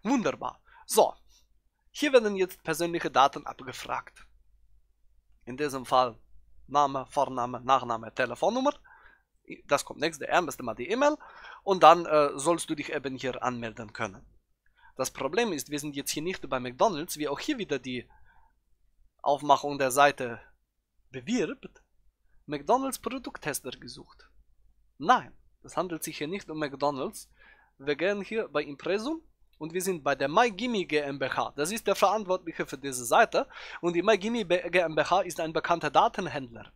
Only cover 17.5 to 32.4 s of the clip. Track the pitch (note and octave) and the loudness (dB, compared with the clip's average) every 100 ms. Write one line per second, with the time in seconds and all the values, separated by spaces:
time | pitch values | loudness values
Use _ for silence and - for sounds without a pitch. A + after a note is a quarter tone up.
17.5 | C4+ F3 C#3 B2+ B2+ - _ - _ _ | -4 -4 -6 -4 -8 -10 _ -20 _ _
18.5 | _ _ _ _ _ _ _ - C#3+ D3 | _ _ _ _ _ _ _ -2 -2 4
19.5 | C3+ D3 C#3+ C3+ B2+ C#3+ - B2 A2+ - | 2 2 -2 0 6 4 4 -8 -10 -18
20.5 | _ _ _ _ _ _ C3 B2 B3 E3 | _ _ _ _ _ _ -12 -4 -2 -2
21.5 | C4+ - - _ _ _ _ _ - - | -4 -16 -20 _ _ _ _ _ -20 -10
22.5 | D3 C#3+ B3 C4+ - - C4 - - D3+ | -8 0 0 0 -6 -8 -8 -10 -8 -6
23.5 | C3+ C3 - A#2+ - - - - _ _ | -6 -8 -12 -16 -18 -20 -20 -20 _ _
24.5 | _ _ _ _ _ C#3+ B3 C3+ - _ | _ _ _ _ _ 2 4 2 -20 _
25.5 | _ - - F3+ D#3+ - - D3 E3+ - | _ -8 -4 -4 -6 -8 -6 -6 -8 -8
26.5 | D#3 D3 C3+ C#3+ C#3 C3 - - _ - | -6 -6 0 0 0 -6 -8 -20 _ -20
27.5 | _ _ _ C#3 C#3+ F3+ G3+ F#3 A3 F#3+ | _ _ _ -4 0 0 -2 -4 -6 -2
28.5 | D3 D3 C#3 D#3+ G3+ A#3+ E4 - _ _ | -4 -4 -8 -2 -2 -2 -6 -10 _ _
29.5 | _ D#3 F3 F#3 F3 C#3 C3+ C#3 F3 A#3+ | _ -8 -4 -4 -2 -2 0 2 4 2
30.5 | F#3 B3 A3 D3+ D3+ C#3+ C#3 C3 C3+ A#2 | 0 -2 -2 0 -2 -2 -4 -4 -2 -4
31.5 | - C#3+ C3 - G3 G3 G#3+ F#3 F#3 | -4 -4 -2 -2 4 4 2 -2 -4